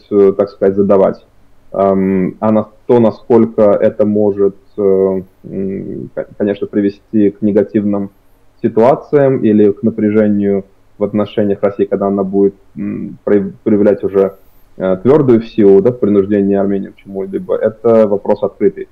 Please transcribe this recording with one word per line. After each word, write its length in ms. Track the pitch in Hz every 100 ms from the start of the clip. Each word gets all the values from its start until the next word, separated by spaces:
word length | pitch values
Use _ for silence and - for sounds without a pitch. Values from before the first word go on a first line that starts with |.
| _
э, 220 | 104 98 95
так 140 | 101
сказать, 260 | - 98 98
задавать. 480 | 98 98 92 - _ _ _ - -
Эм, 640 | - 98 98 95 95 92 -
а 120 | 107
на 160 | 107 107 - _
то, 120 | 123
насколько 600 | 113 - - 117 113 113
это 440 | 107 104 110 - 104
может, 480 | 104 104 101 98 95 _ -
э, 60 | 98 95 95 95 92 _
м, 680 | - 98 98 98 92 - - -
кон-, 100 | - -
конечно, 280 | - 101 101
привести 600 | 107 101 - _ 107 101
к 140 | -
негативным 680 | 107 101 101 110 101 101 98 - _ _ _ _
ситуациям 760 | 113 110 117 151 - 147 135 135
или 280 | 110 107 104
к 120 | 98
напряжению 840 | 113 110 107 107 107 101 101 98 - _ _ _
в 60 |
отношениях 560 | 104 104 104 - 104 98
России, 240 | 101 - 98
когда 220 | 95 101
она 160 | 98
будет, 320 | 95 98 98 - _ -
м, 420 | 101 101 92 -
прояв-, 300 | - 202 98 -
проявлять 400 | - 107 104 -
уже, 300 | 101 98 95 - - - _ -
э, 200 | 92 92
твердую 400 | 120 151 135 113
силу, 360 | - - 101 98
да, 100 | 104
в 80 | 123
принуждении 560 | 101 101 98 104 98 98
Армении 340 | 98 98 95
к 60 | -
чему-либо, 600 | - 95 95 101 92 -
это 520 | 110 107 117 113 107
вопрос 340 | 101 - 107
открытый. 460 | - - 101 95 95